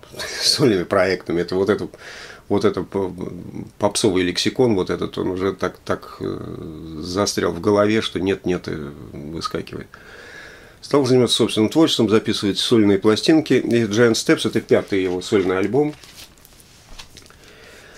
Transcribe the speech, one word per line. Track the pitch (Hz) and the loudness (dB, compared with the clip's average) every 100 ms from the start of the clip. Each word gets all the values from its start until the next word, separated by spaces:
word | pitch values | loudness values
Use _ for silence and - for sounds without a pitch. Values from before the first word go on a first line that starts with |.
| - - | -18 -12
<laughs> | - - | -10 -4
Сольными | - - 135 95 | 0 2 4 2
проектами. | 85 98 92 90 - 82 | 2 2 2 0 -2 -2
Это | 85 | 0
вот | 92 98 | 0 2
это, | 98 - - - - - - - | 0 -2 -12 -18 -18 -18 -14 -4
вот | 101 | 0
это | 208 98 | 2 0
п-, | 85 98 92 87 92 87 - 87 - - | -4 -4 -4 -6 -12 -12 -12 -12 -12 -2
попсовый | 101 - 107 90 | -2 2 2 2
лексикон, | 90 85 107 - 123 | 0 -2 -2 0 2
вот | 95 87 | 2 -2
этот, | 87 90 92 | -4 -6 -6
он | 92 | -4
уже | 92 95 | -2 -4
так, | 92 92 - | -2 -6 -6
так, | - 90 - - | -6 -6 -8 -10
э, | 98 - 85 85 82 78 80 78 | -8 -8 -10 -12 -12 -14 -14 -12
застрял | 87 92 98 101 90 | -6 -2 -2 0 -2
в | 85 | -2
голове, | 104 101 104 110 | 0 2 4 2
что | - 87 | -2 -4
нет-нет | 95 95 90 87 - | -2 -2 -2 -4 -4
и | 78 71 73 - | -8 -10 -14 -16
выскакивает. | - 73 82 - - - 73 - - - - - - - - - - | -14 -12 -10 -8 -8 -8 -12 -14 -20 -20 -20 -20 -20 -20 -20 -20 -18
Стал | - 147 | 0 2
заниматься | 127 127 113 - | 4 4 4 2
собственным | 110 107 107 | 2 2 2
творчеством, | 156 156 - 107 | 4 2 4 4
записывать | 110 - 101 101 92 | 2 2 -2 -2 -2
сольные | - 117 101 98 | 2 4 4 4
пластинки. | 107 107 - 160 - | 2 2 4 4 4
И | 127 - 117 | 2 2 2
«Giant | 110 104 117 | 2 4 4
Steps» — | 110 - 156 110 | 4 2 0 0
это | 113 | -2
пятый | - 107 87 98 | 2 0 2 -2
его | 92 90 | -2 -4
сольный | - 104 90 95 | 0 0 2 0
альбом. | 101 131 151 - - - - _ - - - - - - - - - - - - - - - | 0 0 -2 -4 -20 -20 -20 _ -20 -20 -20 -20 -20 -20 -20 -20 -20 -20 -20 -20 -20 -20 -20